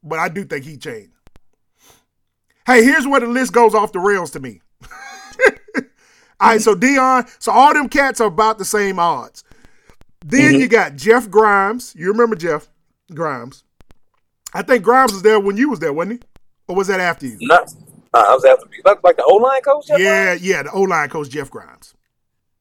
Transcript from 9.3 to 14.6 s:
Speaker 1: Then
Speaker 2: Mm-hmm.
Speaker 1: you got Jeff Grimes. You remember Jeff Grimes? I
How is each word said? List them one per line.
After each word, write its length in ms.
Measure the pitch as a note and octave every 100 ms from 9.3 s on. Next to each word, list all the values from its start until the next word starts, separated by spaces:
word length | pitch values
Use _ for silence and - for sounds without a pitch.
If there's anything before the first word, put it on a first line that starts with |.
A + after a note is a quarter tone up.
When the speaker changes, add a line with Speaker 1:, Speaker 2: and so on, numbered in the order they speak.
| - _ _ _ _ _ _ - _ D3+
Speaker 1:
Then 280 | A#3 D4+
Speaker 2:
Mm-hmm. 60 | C#4
Speaker 1:
you 60 | B3+
got 280 | A3 E3 C#3
Jeff 340 | D#3+ A#3+ A3+
Grimes. 640 | F#3+ A3 G3+ G3 A#3+ - E3+
You 120 | F3
remember 240 | G#3+ A#3 G3
Jeff 320 | E3+ D3+ - _ _ _ _
Grimes? 500 | D#3+ D#3+ C3 A#2+ - _ _ - - _ _ _ _ -
I 100 | -